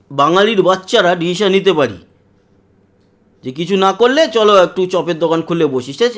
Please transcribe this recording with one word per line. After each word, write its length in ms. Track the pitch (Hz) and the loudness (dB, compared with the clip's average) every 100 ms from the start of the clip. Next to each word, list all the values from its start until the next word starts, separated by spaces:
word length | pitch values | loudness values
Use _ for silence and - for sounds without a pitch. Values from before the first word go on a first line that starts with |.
| - | -10
বাঙালির 500 | 139 147 180 214 208 | -2 2 2 2 2
বাচ্চারা 520 | 175 185 - 226 175 | 0 0 0 0 2
ডিসিশন 340 | 175 170 175 202 | 0 -4 -2 0
নিতে 240 | 196 190 | 2 2
পারি 260 | 160 120 92 _ _ _ _ _ _ _ _ _ _ _ _ _ _ | 0 -2 -4 _ _ _ _ _ _ _ _ _ _ _ _ _ _
যে 80 | 127 | -14
কিছু 240 | 135 175 196 | -8 -4 0
না 160 | 190 | 0
করলে 360 | 190 240 285 320 | 2 2 2 0
চলো 280 | 220 214 196 | 2 4 4
একটু 300 | 175 185 185 | 2 0 -4
চপের 320 | 180 160 160 | -2 -4 -4
দোকান 240 | 165 165 | -2 -2
খুলে 240 | 165 170 151 | -2 -2 -2
বসি, 260 | 131 123 | -2 -6
সে 180 | 139 240 | -2 -2